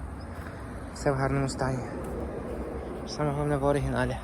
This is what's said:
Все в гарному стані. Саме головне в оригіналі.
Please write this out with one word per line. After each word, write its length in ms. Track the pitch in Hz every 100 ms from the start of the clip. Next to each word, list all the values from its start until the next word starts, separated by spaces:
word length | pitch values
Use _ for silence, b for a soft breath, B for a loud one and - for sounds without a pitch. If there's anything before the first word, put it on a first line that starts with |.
| - - - B B B B - -
Все 180 | - 147
в 40 | 135
гарному 340 | 135 139 135
стані. 340 | - 131 131 110 123 - - - - - - - - - - -
Саме 240 | - 151
головне 260 | 143 147 143
в 60 |
оригіналі. 540 | 139 143 131 123 127 123